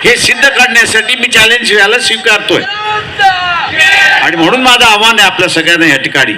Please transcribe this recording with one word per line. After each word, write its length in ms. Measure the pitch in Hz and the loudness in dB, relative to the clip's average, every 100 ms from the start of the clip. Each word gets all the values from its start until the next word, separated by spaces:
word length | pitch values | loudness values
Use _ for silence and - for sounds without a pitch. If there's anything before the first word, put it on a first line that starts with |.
हे 120 | 214 240 | 0 0
सिद्ध 320 | - 240 277 | -2 0 0
करण्यासाठी 640 | 233 247 226 226 220 214 247 | 2 0 0 0 0 -2 -2
मी 120 | 247 | -2
चॅलेंज 440 | 233 220 240 - | 0 2 0 0
घ्यायला 280 | 208 202 240 | 2 2 2
स्वीकारतोय. 640 | 226 226 226 214 - 170 - 415 359 427 427 - 392 370 359 339 302 302 - - - - | -2 -2 0 0 0 -2 -2 -6 -4 -6 -6 0 0 0 -2 -4 -4 0 2 2 2 2
आणि 140 | 156 170 | 0 0
म्हणून 260 | 165 247 | 0 2
माझं 240 | 254 240 240 | 2 2 2
आव्हान 340 | 208 226 226 | 2 0 2
आहे 80 | 196 | 0
आपल्या 220 | 180 175 | 0 -2
सगळ्यांना 360 | 160 156 170 160 | -2 0 2 2
या 120 | 135 | 2
ठिकाणी 360 | 127 143 123 | 0 -2 -2